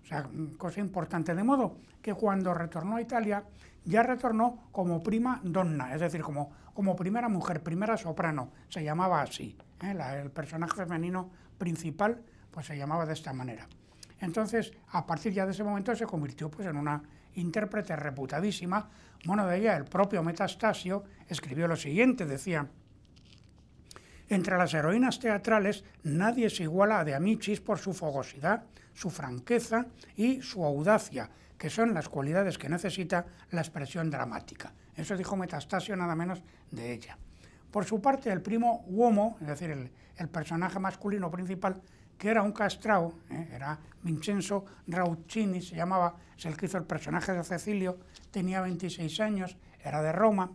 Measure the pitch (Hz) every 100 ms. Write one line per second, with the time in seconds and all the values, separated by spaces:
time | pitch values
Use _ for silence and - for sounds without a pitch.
0 | - 151 135 151 156 - 175 185 202 185
1 | 160 175 160 170 226 269 214 - - -
2 | - 196 214 196 185 170 165 160 175 226
3 | 233 247 208 202 202 - - - - 208
4 | 240 247 254 220 240 240 - - 180 165
5 | 190 220 247 240 185 175 180 151 127 156
6 | 170 160 156 143 143 - - - 196 180
7 | 185 220 240 185 - 160 165 170 214 220
8 | 170 151 170 151 123 - - 185 151 156
9 | 185 165 135 - - - - - 190 190
10 | 131 139 143 151 143 160 165 208 175 165
11 | 175 185 180 - - - 175 160 165 147
12 | 208 240 - - - - 143 147 139 165
13 | 160 156 - 131 127 107 - - - -
14 | - - 185 165 214 226 - - - 175
15 | - 165 226 196 190 180 208 202 202 226
16 | 226 165 143 123 156 151 190 147 147 147
17 | 147 - - - 175 214 208 220 - 156
18 | 147 135 135 147 202 170 180 196 214 -
19 | - - 170 202 190 180 220 170 139 180
20 | 202 202 165 165 190 - 220 - 180 196
21 | 202 - - 156 143 135 170 165 143 160
22 | 254 254 160 135 - 160 143 - - -
23 | - - - - - - - - - -
24 | - - - 202 175 180 170 156 151 214
25 | 254 - 233 202 214 220 196 202 - -
26 | 160 151 208 240 220 - 160 175 202 214
27 | 151 139 185 220 - 208 - 202 - 170
28 | 156 139 127 - 156 214 - - - -
29 | 185 - 139 123 - 240 233 226 247 -
30 | - - 233 262 - 196 156 143 160 214
31 | - 135 110 - - - 156 208 233 185
32 | 143 151 139 170 196 151 131 170 196 190
33 | 175 180 175 - - 175 160 170 139 175
34 | 165 139 123 110 - - - - - -
35 | 156 190 175 196 180 151 - 190 - 196
36 | 175 160 170 185 - - - 120 117 120
37 | - - - - - - - 208 180 214
38 | 269 269 247 185 208 226 240 233 - 190
39 | 240 208 214 220 147 147 175 143 127 -
40 | - - 165 160 151 165 180 185 190 185
41 | 208 202 180 175 185 185 190 190 - -
42 | - - 208 226 202 208 208 - 220 202
43 | 170 165 - 147 165 123 139 151 - -
44 | 175 156 - 202 - 202 196 - - 175
45 | 175 165 - 226 208 180 180 170 170 190
46 | 175 175 - - 165 156 190 190 160 160
47 | - 170 - 180 160 175 208 208 185 180
48 | - - - 202 180 190 185 175 180 175
49 | 160 156 214 202 - - - - 147 143
50 | 156 170 220 202 185